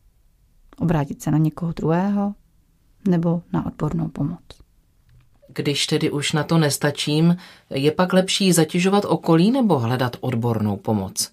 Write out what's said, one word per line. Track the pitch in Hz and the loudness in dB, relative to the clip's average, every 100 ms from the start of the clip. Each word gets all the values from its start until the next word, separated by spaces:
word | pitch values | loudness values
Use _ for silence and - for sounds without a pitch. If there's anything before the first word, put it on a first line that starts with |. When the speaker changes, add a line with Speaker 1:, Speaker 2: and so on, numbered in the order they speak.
| _ _ _ _ _ _ _ - | _ _ _ _ _ _ _ -6
Speaker 1:
Obrátit | 165 165 143 - | -2 0 -2 -6
se | - | -2
na | 151 | 0
někoho | 156 156 170 | 0 -2 -8
druhého | 165 151 165 202 202 202 202 _ _ _ _ _ _ 196 | -4 -2 0 0 -2 -4 -8 _ _ _ _ _ _ 0
nebo | 175 170 170 - | 0 0 -2 -4
na | 170 165 | -6 -6
odbornou | - 151 165 160 | -6 -4 -4 -4
pomoc. | - 143 175 _ - - _ _ _ _ - _ _ _ | -4 -6 -6 _ -20 -20 _ _ _ _ -20 _ _ _
Speaker 2:
Když | - 147 139 - | -6 -4 -2 -2
tedy | 151 156 | 0 0
už | 147 139 | -2 -2
na | 151 | -2
to | 143 165 | 2 2
nestačím, | 147 - 147 147 - 151 170 175 - - _ | 2 0 -2 -2 -2 2 4 2 -4 -20 _
je | 135 143 | 0 0
pak | 151 180 | 2 2
lepší | 185 185 - 196 | 2 0 0 2
zatěžovat | 165 156 180 185 202 | 4 2 2 2 2
okolí | 208 160 - 165 196 | 0 -2 2 4 4
nebo | 269 220 143 | 2 2 2
hledat | 117 123 123 - | 0 -2 -2 -4
odbornou | 127 117 120 107 104 98 | -4 -2 -2 0 -2 -2
pomoc? | - 107 95 - - | -2 -2 -2 -6 -8